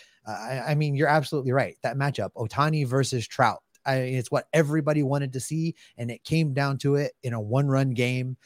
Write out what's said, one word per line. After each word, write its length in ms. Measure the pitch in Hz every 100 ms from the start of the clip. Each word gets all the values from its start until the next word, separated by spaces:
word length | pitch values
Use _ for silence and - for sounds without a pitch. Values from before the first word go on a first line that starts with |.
| - _ -
Uh, 60 |
I, 380 | 101 113 131 123
I 40 |
mean, 220 | 151 151 139
you're 100 | 147
absolutely 460 | 151 135 147 131
right. 240 | 135 98 -
That 140 | 123 131
matchup, 360 | 143 123 95
Ohtani 540 | - 110 135 156 156 131
versus 420 | 131 131 123 104
Trout, 320 | - 120 90 _ _ 139
I, 100 | 131
it's 340 | 127 131 117
what 180 | 139 -
everybody 480 | 156 143 156 151 151
wanted 320 | 135 139 139
to 60 | 131
see, 340 | - 160 165 - - -
and 120 | 117
it 140 | 117
came 300 | - 160 151
down 240 | 135 139 135
to 160 | 143
it 180 | 143 143 -
in 120 | 123
a 60 | 117
one-run 500 | 107 131 143 135 135
game 480 | 120 123 127 127 127